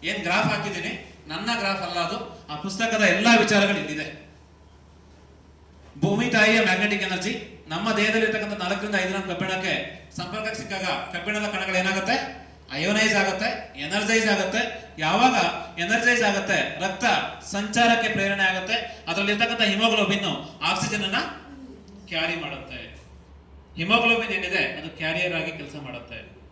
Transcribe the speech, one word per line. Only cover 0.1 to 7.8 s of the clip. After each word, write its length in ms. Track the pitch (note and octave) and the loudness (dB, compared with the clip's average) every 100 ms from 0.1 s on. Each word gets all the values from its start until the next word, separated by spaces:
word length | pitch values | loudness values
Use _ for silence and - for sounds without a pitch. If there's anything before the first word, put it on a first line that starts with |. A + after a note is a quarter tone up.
| G3+ | -4
ಗ್ರಾಫ್ 240 | E3+ F#3 G#3+ | 0 2 2
ಹಾಕಿದ್ದೀನಿ, 680 | G#3 G3+ E3+ - - - - - | 0 -2 -4 -6 -8 -12 -20 -10
ನನ್ನ 220 | D#3+ A3+ A#3 | -6 -2 -2
ಗ್ರಾಫ್ 240 | G3+ G3 | 0 -2
ಅಲ್ಲ 160 | F3+ F3 | -4 -2
ಅದು, 480 | G#3+ G#3+ - - - | -2 -4 -8 -14 -10
ಆ 60 | D3+ | -8
ಪುಸ್ತಕದ 460 | G3 - A3+ A3 | -6 -2 0 4
ಎಲ್ಲಾ 320 | G3+ F#3 A3+ | 4 6 8
ವಿಚಾರಗಳು 440 | A3+ - G#3 G3 - | 8 8 4 4 2
ಇಲ್ಲಿದೆ. 500 | D#3+ D3+ D3+ - - - - - - - - - - - - - - - - - - C#3+ | -2 -6 -8 -12 -20 -20 -20 -20 -20 -20 -20 -20 -20 -20 -20 -20 -20 -20 -20 -20 -20 -2
ಭೂಮಿ 280 | - G3+ A#3+ | 0 2 2
ತಾಯಿಯ 340 | A3 G#3+ A3+ | 4 6 6
ಮ್ಯಾಗ್ನೆಟಿಕ್ 420 | F#3+ F#3 G#3 G3 | 4 2 2 0
ಎನರ್ಜಿ 640 | F#3 F#3 G3+ B3 - - - | -2 -2 -4 -6 -8 -18 -8
ನಮ್ಮ 280 | E3 | -4